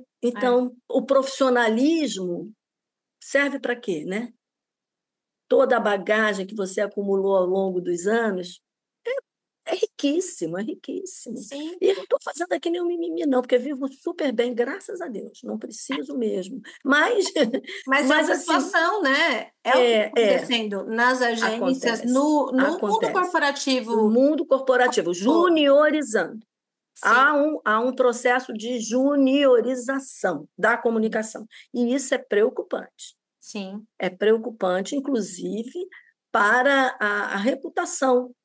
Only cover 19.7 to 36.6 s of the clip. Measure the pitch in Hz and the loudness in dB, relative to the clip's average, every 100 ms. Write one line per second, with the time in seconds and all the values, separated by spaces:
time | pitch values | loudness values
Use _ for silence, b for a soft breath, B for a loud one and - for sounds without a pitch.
19.7 | 262 247 220 208 240 214 - - 240 214 | 4 4 4 2 2 4 2 0 -2 -2
20.7 | 196 - 226 247 254 240 226 220 226 269 | -6 -4 0 2 2 0 0 -2 0 0
21.7 | 262 240 226 233 254 294 302 269 262 277 | 0 0 -2 0 2 4 2 2 2 2
22.7 | 359 220 440 - 381 359 330 294 277 - | 0 0 0 2 0 0 2 0 0 0
23.7 | 254 226 226 214 226 277 311 330 269 262 | -2 0 2 4 4 4 2 2 2 4
24.7 | 247 247 247 170 175 208 330 349 320 285 | 4 4 2 -2 0 2 4 4 4 6
25.7 | 277 302 311 247 214 165 220 - _ _ | 6 6 2 0 -2 -2 -8 -18 _ _
26.7 | _ _ - - 233 277 294 302 302 - | _ _ -4 2 4 6 4 2 0 0
27.7 | 214 247 262 247 233 254 254 254 220 220 | 0 0 2 2 2 2 0 -2 -8 -6
28.7 | 247 214 240 269 285 262 277 277 247 226 | -6 -2 0 2 4 4 6 6 6 4
29.7 | 254 233 269 269 - 190 151 156 - 214 | -2 -4 -4 -6 -4 -4 -4 -8 -2 0
30.7 | 233 233 226 220 220 220 - 220 B B | 2 0 0 0 -2 -6 -10 -16 B B
31.7 | 240 240 269 269 269 - 202 226 - - | -2 0 0 -2 -4 -2 0 2 0 -6
32.7 | 214 - - - - _ _ - 214 190 | -8 -10 -18 -20 -20 _ _ -14 -12 -10
33.7 | 208 214 - 185 185 208 220 226 226 185 | -12 -16 -8 -6 0 2 2 0 -4 -2
34.7 | 185 190 285 277 254 185 - 180 202 233 | -2 -2 -4 -2 -2 -2 -4 -6 -6 -8
35.7 | 349 370 B B _ _ - 202 240 | -10 -12 B B _ _ 0 2 4